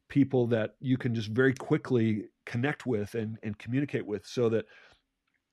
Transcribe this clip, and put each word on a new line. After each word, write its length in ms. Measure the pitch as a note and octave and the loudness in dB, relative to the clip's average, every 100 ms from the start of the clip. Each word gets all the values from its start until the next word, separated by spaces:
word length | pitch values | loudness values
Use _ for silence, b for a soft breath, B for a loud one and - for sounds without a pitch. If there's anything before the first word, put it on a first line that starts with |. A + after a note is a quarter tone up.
| _ | _
people 400 | C#3+ C3+ B2+ A#2 | 2 4 4 2
that 300 | A2+ A2 - | 2 0 -4
you 180 | C3+ C3 | -2 0
can 160 | C3 | 0
just 160 | A2+ G#2 | -2 -2
very 240 | A2 C3+ | 2 2
quickly 720 | B2+ - D3+ - B2 A2+ G#2+ - _ - | 2 0 -2 2 2 4 0 -4 _ -8
connect 400 | A#2 C#3 D3 B2+ | -2 -2 -2 -2
with 260 | A2 G2+ | -2 -2
and, 240 | A#2 G#2+ A2+ | -4 -6 -6
and 120 | A2 G2+ | -8 -8
communicate 480 | A2+ C3 C#3+ - G2 | -4 -2 -2 -4 -4
with, 180 | G2+ - | -6 -4
so 240 | - A#2 | 0 2
that, 160 | A2 - b b b b _ _ _ _ | 2 -2 b b b b _ _ _ _